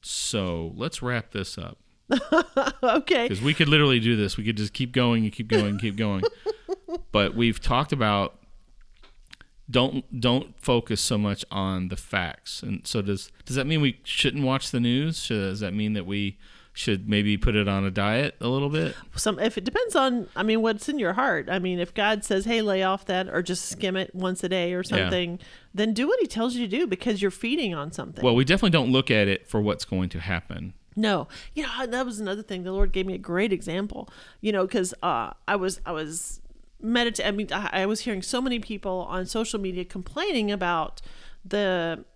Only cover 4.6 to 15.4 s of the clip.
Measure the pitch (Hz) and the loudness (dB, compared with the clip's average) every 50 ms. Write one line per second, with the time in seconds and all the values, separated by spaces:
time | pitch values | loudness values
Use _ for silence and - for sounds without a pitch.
4.6 | 107 104 - - 131 120 127 131 123 120 117 113 110 107 98 - 117 107 113 107 | -2 -4 -2 -4 -4 0 2 2 4 4 4 4 2 0 -2 -4 -4 2 2 2
5.6 | 104 101 101 98 117 113 101 104 113 104 101 95 - 453 - - - 403 427 - | 2 2 0 0 -2 -2 -2 0 0 0 0 0 0 -2 -2 -4 -6 -6 -6 -6
6.6 | - - 381 - - - 330 - - - - - - - - 110 117 117 107 - | -6 -8 -8 -8 -8 -10 -8 -8 -8 0 2 2 2 2 2 2 2 2 2 2
7.6 | - - 120 123 147 147 - 143 117 107 104 101 98 76 - - - - - - | 0 2 2 2 2 0 0 0 2 2 4 2 0 -2 -6 -12 -20 -20 -20 -20
8.6 | - _ - - - - - - - - - - - - - _ - _ _ - | -20 _ -20 -20 -20 -20 -20 -20 -20 -20 -20 -20 -20 -20 -20 _ -20 _ _ -20
9.6 | - - 120 123 123 135 - 135 - - - 127 110 127 120 131 - - - - | -18 -2 2 2 2 2 2 -2 -6 -6 -8 0 2 4 4 2 0 -2 -14 -8
10.6 | - - 123 120 113 - 110 101 - - 123 104 104 101 101 - - _ - 101 | 0 2 2 2 2 0 -2 0 0 0 2 2 2 2 0 -2 -6 _ -4 -2
11.6 | 95 95 95 92 92 90 90 - - - - 98 90 82 - - _ - - - | -2 0 0 -2 -2 -4 -4 -6 -8 -2 -2 0 0 0 -6 -8 _ -12 -12 -10
12.6 | - - 101 92 - - - 120 98 98 101 95 - - - - - - 131 131 | -6 -6 -6 -6 -6 -2 -2 -2 0 0 -2 -4 -4 -12 -18 -20 -10 -4 -2 -2
13.6 | 135 139 160 156 147 135 117 - _ - - - - 143 120 147 139 127 131 135 | 0 2 2 4 4 2 0 -2 _ -8 -2 0 0 0 2 2 0 2 2 0
14.6 | - - - 127 120 120 120 131 147 165 156 - - - 120 107 | -2 -2 -2 0 2 2 2 2 2 0 -2 -4 -4 -2 -2 0